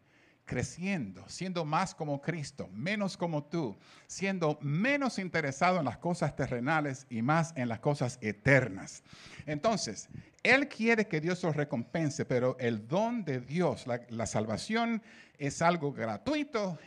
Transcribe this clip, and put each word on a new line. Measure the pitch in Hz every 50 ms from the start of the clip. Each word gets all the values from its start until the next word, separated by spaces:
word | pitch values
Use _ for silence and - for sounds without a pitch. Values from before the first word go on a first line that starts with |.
| _ _ _ _ _ _ _ _ _
creciendo, | - 123 123 - - - 165 180 196 196 156 113 95 87 95 101 -
siendo | - - 175 190 170 175 156
más | 147 156 175 185 - -
como | - 156 147 143 139
Cristo, | - - 180 160 139 - - - 87 87 95
menos | 107 131 190 214 208 202 175 -
como | - 180 170 156 147 147
tú, | - 175 170 147 107 98 - - - - - -
siendo | - - - 190 196 190 180 165 151 151 -
menos | 143 139 147 175 226 269 285 277 269 240 - 196
interesado | 185 170 - 165 151 139 - - 175 180 185 175
en | 139
las | 123 -
cosas | - - 170 175 - 165 143 -
terrenales | - 135 - 127 117 120 151 160 156 147 143 131 - - -
y | 120 110
más | 117 143 156 170 156 160 -
en | 135 123 117
las | 110 -
cosas | - 147 143 - 135 120 - -
eternas. | 104 107 104 - - 139 139 131 120 98 95 92 - - - - - - - - - - - - -
Entonces, | 151 151 147 - 220 214 - - 113 98 - - - - - - - - _ -
él | 208 254 277 285
quiere | 285 - - 220 233 233 220 208
que | 214 165 151
Dios | 151 180 180 175 185
los | 165 143
recompense, | 147 143 - 135 117 117 - - 165 160 143 - - 113
pero | - 131 120 127 127 127 -
el | 123 117 113 104 110
don | 117 160 196 220 233 240 233 175
de | 156 131 127
Dios, | 120 127 147 180 175 143 110 - -
la, | 127 120 120 117 -
la | 113 113 110
salvación, | - - 110 110 - 208 180 - - 220 233 233 233 226 208 - - - - - - _
es | - 143 139 - -
algo | 165 175 175 165 143 143 123
gratuito | 113 113 113 107 101 - 254 311 302 285 294 - 214 202 185 160 - -